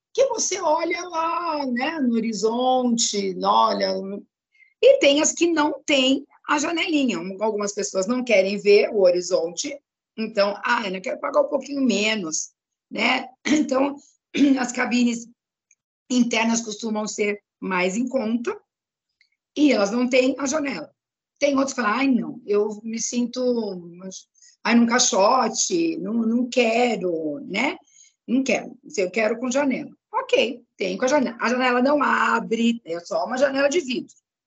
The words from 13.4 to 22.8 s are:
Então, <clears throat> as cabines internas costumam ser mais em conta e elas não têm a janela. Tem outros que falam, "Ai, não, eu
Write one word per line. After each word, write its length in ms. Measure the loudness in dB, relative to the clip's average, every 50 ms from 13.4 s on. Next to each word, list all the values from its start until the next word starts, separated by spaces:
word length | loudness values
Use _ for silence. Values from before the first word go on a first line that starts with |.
| -2 0
Então, 480 | 2 2 2 2 0 0 0 0 -2 -6 -14 _ _ _ _ _ 0
<clears throat> 260 | 2 4 4 4 2
as 120 | 0 -2
cabines 560 | -2 -4 -2 0 2 2 2 2 0 -2 -6 -14 -20 _ _ _ _ _ _ _ _ _ _ _ _ _ _ 0
internas 520 | 2 2 2 2 2 0 0 0 0 -2
costumam 460 | -2 -6 -8 -8 -6 -6 -4 -4 -4 -4
ser 340 | -4 -2 -2 -2 -2 -4 -8 _ _ _
mais 360 | -6 -4 -2 0 0 0 0
em 120 | -2 -2 -2
conta 480 | -2 -2 -2 -2 -2 -2 -4 -6 -8 -8 -12 _ _ _ _ _ _ _ _ _ _ _ _ _ _ _ _ _ _
e 160 | 2 4 4
elas 200 | 4 4 2 0
não 160 | 0 0 0 2
têm 280 | 4 4 4 4 2 -2
a 60 | -2
janela. 460 | -2 -2 -2 -2 -4 -6 -8 -10 -14 _ _ _ _ _ _ _ _ _ _
Tem 160 | 0 2 2
outros 180 | 2 0 0 -2
que 80 | -2
falam, 160 | -2 -2 0 0
"Ai, 100 | 2 2
não, 320 | 2 2 0 -4 -8 -10 -6
eu 340 | -2 0 0 0 0 -4 -8